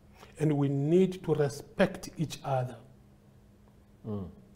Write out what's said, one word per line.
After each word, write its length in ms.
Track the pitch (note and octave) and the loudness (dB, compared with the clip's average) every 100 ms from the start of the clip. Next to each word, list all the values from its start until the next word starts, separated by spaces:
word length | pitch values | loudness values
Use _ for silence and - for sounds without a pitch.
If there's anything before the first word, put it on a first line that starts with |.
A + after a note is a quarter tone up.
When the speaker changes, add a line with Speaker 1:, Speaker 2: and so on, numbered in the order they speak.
| - - - - | -20 -20 -16 -2
Speaker 1:
and 120 | D3+ | 0
we 160 | C#3+ C#3 | 2 2
need 560 | C#3 D3 F3 F#3 F#3 | 2 4 4 4 0
to 100 | - D3+ | -2 0
respect 760 | C#3+ - - - F#3 - - - | 0 -2 -10 0 0 0 -12 -6
each 220 | D3 - | -6 -6
other. 340 | C#3+ C3 B2 - - - - - - - - - - - - - A#2 | -2 -2 -2 -8 -20 -20 -20 -20 -20 -20 -20 -20 -20 -20 -20 -14 -8
Speaker 2:
Mm. 200 | G2+ F2 - - | -8 -8 -14 -20